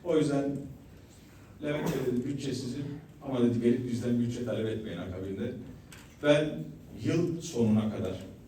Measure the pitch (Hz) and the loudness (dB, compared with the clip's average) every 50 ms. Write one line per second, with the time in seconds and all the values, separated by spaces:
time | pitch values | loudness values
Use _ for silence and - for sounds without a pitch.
0 | - 175 160 156 143 143 143 139 143 143 139 - - - - - - - - - | 2 4 4 6 6 6 4 2 2 0 -2 -4 -6 -10 -14 -16 -18 -20 -20 -20
1 | - - - - - - - - - - - - 151 147 147 151 151 - 156 135 | -20 -20 -20 -20 -20 -20 -20 -20 -20 -20 -18 -8 -4 -4 -2 -2 0 0 0 0
2 | 131 123 120 120 120 143 143 135 - - 120 - 135 123 123 147 143 - - - | 0 0 0 0 0 -2 -4 -4 -2 -4 -4 -4 -4 -6 -6 -6 -6 -6 -8 -10
3 | - - - - - 139 131 123 117 117 113 117 117 120 120 127 123 123 113 - | -12 -16 -18 -12 -8 -4 0 4 4 4 4 4 4 4 4 4 0 -2 -2 -2
4 | - 120 120 120 120 117 120 117 120 113 107 107 110 110 107 104 - - 87 90 | 0 0 2 2 2 0 -2 -4 -4 -2 -2 -2 -2 -2 -2 -4 -6 -6 -6 -6
5 | 92 92 90 92 95 98 95 98 110 - - - - - - - - - - - | -6 -6 -6 -6 -6 -6 -4 -4 -4 -4 -6 -8 -10 -12 -14 -16 -16 -18 -18 -18
6 | - - - - 143 147 147 147 151 147 - - - - - - - - - - | -18 -20 -16 -2 6 6 6 6 6 2 -2 -4 -8 -10 -10 -16 -16 -16 -12 -4
7 | - - - 170 175 - - - - - - 120 113 107 107 107 104 107 101 - | -2 0 2 2 2 2 0 -4 -6 -6 0 2 4 6 6 6 4 2 -2 -2
8 | 90 92 - - - - - - - | -2 -4 -4 -6 -8 -12 -14 -16 -18